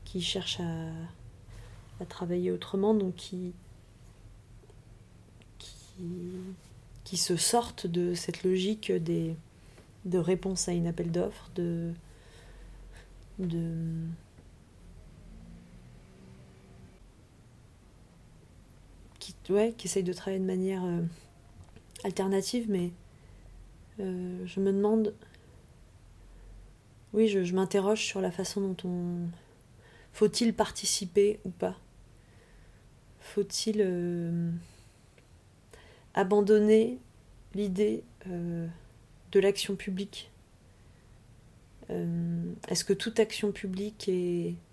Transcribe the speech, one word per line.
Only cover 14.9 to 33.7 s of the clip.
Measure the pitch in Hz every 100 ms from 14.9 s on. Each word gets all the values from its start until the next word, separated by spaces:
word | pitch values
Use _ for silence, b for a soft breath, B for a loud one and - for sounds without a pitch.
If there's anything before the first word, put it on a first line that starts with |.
| - - - - - - - - - - - - - - - - - - - - - - - - - - - - - - - - - - - - - - - - - - -
qui, | - - -
ouais, | 202 226 226
qui | 180
essayent | 196
de | 180
travailler | 180 - 190
de | 190
manière, | 185 185 190
euh, | 180 175 170 B B - - - - - - -
alternative, | 196 175 190 196 196 247 226
mais, | 190 175 175 - b b b b - - - - -
euh, | 190 180 180 180 185
je | 196
me | 190
demande, | 196 208 220 214 - B B B B - - - - - - b b b b b - - - -
oui, | 214 220
je, | 196
je | 175
m'interroge | 185 190 202 196 220
sur | - 196
la | 185
façon | 175 185 -
dont | 196 180 180
on, | 175 175 175 170 170 B B - B B B B
faut-il | - 214 - 233
participer | 214 208 - 190 - 190 208 202 208
ou | 190
pas ? | 175 185 190 - - - b b b b b b b b - - -
Faut-il, | - 202 202 - 220